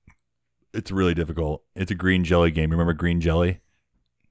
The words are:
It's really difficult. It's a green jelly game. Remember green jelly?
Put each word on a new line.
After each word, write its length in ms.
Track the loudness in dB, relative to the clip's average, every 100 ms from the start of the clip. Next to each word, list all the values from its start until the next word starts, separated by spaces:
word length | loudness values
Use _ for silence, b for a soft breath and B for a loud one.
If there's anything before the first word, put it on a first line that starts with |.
| _ _ _ _ _ _ _
It's 160 | -12 -6
really 220 | 0 0
difficult. 500 | 0 -2 -4 -4 -6 _ -8
It's 160 | -6
a 40 | -2
green 280 | 2 2
jelly 260 | 2 4 2
game. 200 | 2 0
Remember 220 | 0 0
green 280 | 0 -2 0
jelly? 380 | 0 0 0 -2 _ _ _ _ _ _ _